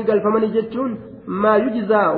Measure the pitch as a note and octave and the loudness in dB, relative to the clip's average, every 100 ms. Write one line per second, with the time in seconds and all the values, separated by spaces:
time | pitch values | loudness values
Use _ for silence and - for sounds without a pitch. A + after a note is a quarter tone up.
0 | G#3+ G#3 G#3 A3 G#3+ A3 A3 A#3+ C4+ G3+ | 0 0 2 0 0 0 -2 -4 -4 -6
1 | - - - F#3 G#3+ G#3 B3 A3+ G3 G#3 | -12 -16 -8 0 2 2 2 -2 2 2
2 | F3 | 2